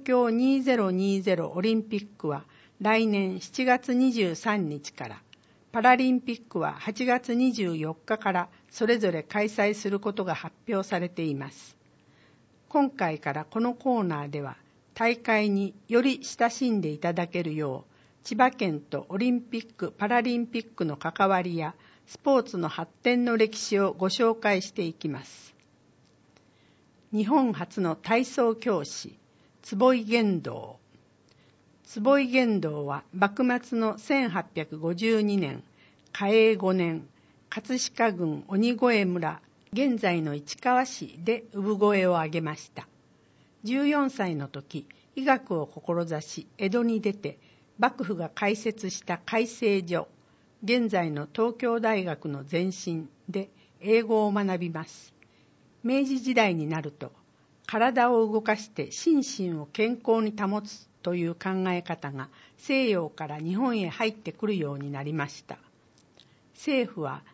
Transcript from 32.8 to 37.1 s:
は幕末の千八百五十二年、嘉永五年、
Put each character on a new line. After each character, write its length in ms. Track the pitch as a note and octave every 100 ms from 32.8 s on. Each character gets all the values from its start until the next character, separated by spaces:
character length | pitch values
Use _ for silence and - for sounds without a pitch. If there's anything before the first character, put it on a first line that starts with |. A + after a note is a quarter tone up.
| C#3+
は 180 | C#3+ -
幕 300 | F#3 G3+ G3+ B3+ B3
末 140 | B3 A#3
の 200 | A3 G#3+
千 320 | - C#4 A#3+
八 160 | F3+ - -
百 240 | D#3 D#3
五 160 | E3 F3
十 260 | A3+ A3
二 160 | G#3 G3+
年、 260 | D#3 C3 - _ _ _ _
嘉 180 | - G3+
永 260 | A3+ A3 G#3
五 180 | F#3+
年、 340 | F#3 E3+ D#3+ C3+